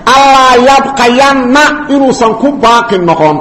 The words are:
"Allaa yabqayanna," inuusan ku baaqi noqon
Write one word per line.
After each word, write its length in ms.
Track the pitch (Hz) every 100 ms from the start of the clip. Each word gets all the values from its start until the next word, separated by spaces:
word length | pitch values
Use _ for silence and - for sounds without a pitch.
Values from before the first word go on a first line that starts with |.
"Allaa 500 | - 269 277 262 254 247 254
yabqayanna," 960 | 277 262 - 240 247 277 269 247 277 294 294 -
inuusan 460 | 277 269 - 240
ku 140 | - 285
baaqi 460 | 285 233 240 233 190
noqon 380 | 175 160 156 151